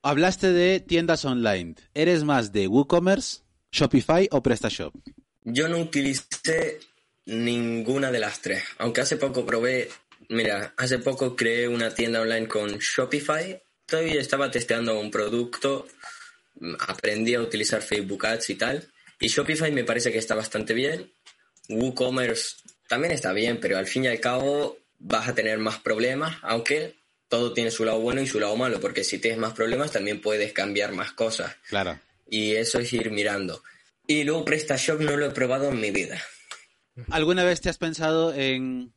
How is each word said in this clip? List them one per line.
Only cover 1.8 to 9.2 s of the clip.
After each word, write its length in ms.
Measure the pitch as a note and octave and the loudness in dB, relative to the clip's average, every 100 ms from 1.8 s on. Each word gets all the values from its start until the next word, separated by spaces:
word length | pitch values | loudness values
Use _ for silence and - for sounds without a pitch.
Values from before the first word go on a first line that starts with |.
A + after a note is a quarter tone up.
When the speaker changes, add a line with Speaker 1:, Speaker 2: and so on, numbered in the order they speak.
| _ | _
Speaker 1:
¿Eres 300 | C#3+ D#3+ F3 | 2 4 4
más 260 | D3 C3+ G#2+ | 4 2 2
de 140 | G2+ F#2+ | 0 4
WooCommerce, 760 | A#2 C#3 F3 F3+ G3 - - _ _ _ | 4 6 4 6 2 0 -10 _ _ _
Shopify 580 | - C#3+ C3+ - E3 F#3+ | 0 4 4 4 4 4
o 100 | C#3 | 4
PrestaShop? 500 | B2 A#2+ A2+ - D#2 - - - _ _ | 2 2 0 -4 -8 -10 -20 -20 _ _
Speaker 2:
Yo 240 | A2+ B2 D#3+ | -4 0 0
no 100 | E3+ | 0
utilicé 1000 | E3 C#3+ C#3 C3+ - - - D#3+ D#3+ - - _ _ _ - | -2 -2 -2 -4 -6 -6 -2 0 -2 -6 -16 _ _ _ -8
ninguna 840 | A2+ A#2+ A#2+ A#2 A#2 A2 C#3 C3+ | -2 0 0 0 -2 0 0 2
de 80 | A#2+ | 0
las 220 | G#2 - | -2 -4
tres, 220 | - F#2+ - - | -4 -4 -4 -4
aunque 220 | A2+ A#2+ | 0 0
hace 140 | C3+ | 0
poco 300 | D#3+ | 0